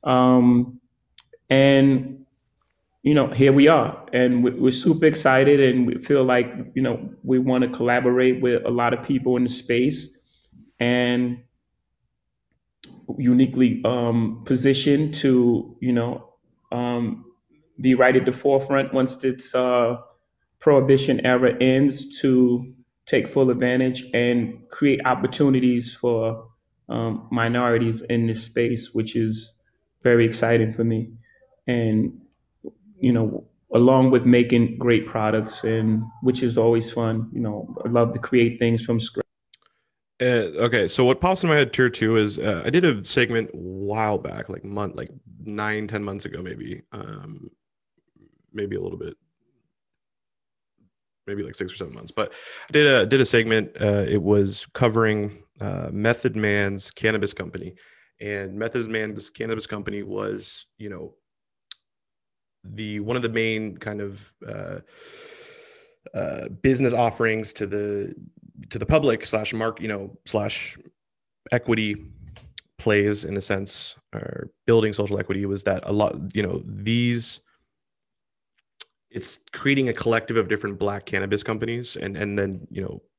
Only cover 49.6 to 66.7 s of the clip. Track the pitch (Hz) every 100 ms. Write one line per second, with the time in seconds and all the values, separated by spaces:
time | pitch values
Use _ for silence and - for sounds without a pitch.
49.6 | _ _ _ _ _ _ _ _ _ _
50.6 | _ _ 101 _ _ _ - 101 101 -
51.6 | 92 - 87 57 - - 107 - - -
52.6 | - 147 147 131 110 135 127 120 113 113
53.6 | 107 - 104 101 98 104 90 104 98 95
54.6 | - - 123 110 110 107 104 104 _ _
55.6 | 104 92 90 98 107 117 123 107 107 104
56.6 | 101 98 - - 110 110 101 - 95 90
57.6 | 90 90 _ _ _ _ 104 101 98 95
58.6 | 113 123 110 110 107 104 101 - 113 110
59.6 | - 107 101 101 101 101 104 104 104 -
60.6 | - _ 107 92 80 _ _ _ _ _
61.6 | _ - _ _ _ _ _ _ _ _
62.6 | - 104 107 104 104 123 117 113 113 110
63.6 | 107 87 - 104 101 98 - _ - 104
64.6 | 92 92 - _ - - - - - -
65.6 | - _ _ _ - - 98 69 - -
66.6 | 135